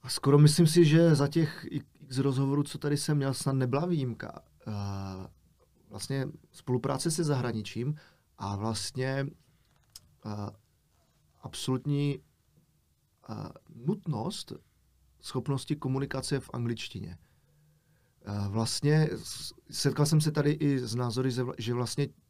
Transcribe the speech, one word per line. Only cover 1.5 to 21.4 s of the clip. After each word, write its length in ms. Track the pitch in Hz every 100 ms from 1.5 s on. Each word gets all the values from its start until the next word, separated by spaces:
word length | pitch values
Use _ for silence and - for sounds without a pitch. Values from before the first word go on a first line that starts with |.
| - -
x 480 | 147 - _ 135 127
rozhovorů, 440 | 135 131 135 143
co 160 | 147 151
tady 180 | 147 147
jsem 200 | - 147
měl, 180 | 135
snad 180 | 127 143
nebyla 340 | 135 127 135 180
výjimka. 560 | 165 131 110 - - _ _ -
Eh, 60 | 104 101 98 95 95 92 _ _ _ _ _ _
vlastně 360 | 104 - 135 131 - _
spolupráce 580 | - - 123 131 139 170
se 140 | 160
zahraničím 720 | 156 139 120 110 107 110 123 151 - _ _ _
a 180 | 98 101
vlastně, 720 | 110 110 - 127 131 135 139 - _ _ _ _ _ - _ _ 107
eh, 240 | 104 101 - _ _ _ _ _ _ _ _
absolutní, 800 | - - - 131 143 143 143 139 _ _ _ _ _ _ _ _ _ _ -
eh, 40 | 107 101 - _
nutnost 800 | 113 131 208 175 120 120 - - - _ _ _ _ _ _
schopnosti 560 | - 135 135 135 - 151
komunikace 640 | 131 131 139 135 - 135
v 100 | 131
angličtině. 680 | 127 117 113 - 98 90 90 _ _ _ _ _ _ _ _ _ _
Eh, 240 | - 101 101
vlastně 600 | 107 113 - 143 151 156 -
s-, 380 | - - - - _
setkal 360 | - 143 127 147
jsem 140 | 156
se 120 | 156
tady 180 | 151 147
i 280 | 151 147 139
s 160 | 120
názory, 360 | 117 123 117 131
ze 140 | 123